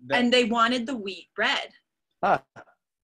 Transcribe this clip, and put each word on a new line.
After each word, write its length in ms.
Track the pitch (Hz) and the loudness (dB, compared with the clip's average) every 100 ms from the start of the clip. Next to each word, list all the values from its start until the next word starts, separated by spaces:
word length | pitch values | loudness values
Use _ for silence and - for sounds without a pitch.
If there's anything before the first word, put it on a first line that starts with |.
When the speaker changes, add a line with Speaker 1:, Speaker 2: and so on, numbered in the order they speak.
| 123 | -2
Speaker 1:
that 120 | 247 | 0
Speaker 2:
And 120 | 240 | 4
they 120 | 247 | 2
wanted 420 | 233 233 226 247 226 | 2 2 0 0 -4
the 100 | 254 | -8
wheat 320 | 196 175 - | -8 -12 -14
bread. 360 | - 240 262 - _ _ _ _ _ | -4 -2 -2 -6 _ _ _ _ _
Speaker 3:
Huh. 180 | 190 165 - - - _ _ _ | 0 0 -2 -20 -20 _ _ _